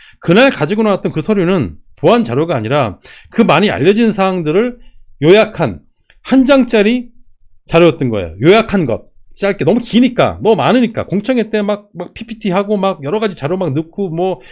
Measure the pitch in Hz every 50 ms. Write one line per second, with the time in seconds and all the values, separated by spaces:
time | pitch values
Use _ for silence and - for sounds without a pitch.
0 | - - - - - - 170 220 269 277 - - 151 147 214 214 220 208 190 180
1 | - 180 - 156 - - 214 202 170 170 196 175 117 85 - - - _ - -
2 | - 170 226 240 214 120 120 135 165 170 160 120 107 110 139 151 127 104 85 -
3 | _ - - - - - - - 220 185 143 160 208 196 113 95 139 180 214 220
4 | 240 220 - 185 190 190 185 180 160 151 156 196 240 247 240 - - - - -
5 | - - - - 139 160 190 214 208 214 - - 165 117 87 71 _ _ _ _
6 | _ _ _ _ - - 254 269 254 262 277 269 240 - - 214 202 220 247 254
7 | 240 - - - - - - _ _ - - - _ - - 165 175 165 139 -
8 | 143 120 110 101 90 82 82 95 117 165 208 226 214 - 202 196 156 113 107 -
9 | - - _ - - - - - 196 196 190 - - 151 214 254 240 - - 233
10 | 254 226 - - 139 107 87 87 127 208 226 160 123 147 208 254 120 117 - 120
11 | - - 165 202 208 - 262 240 208 214 - 214 208 202 208 208 208 _ - 170
12 | 175 - - - 226 - 226 - - 202 170 196 202 208 214 196 190 190 180 -
13 | 135 139 190 214 226 208 170 - 135 147 180 190 185 160 131 165 160 165 - -
14 | 202 180 160 165 185 190 175 - - -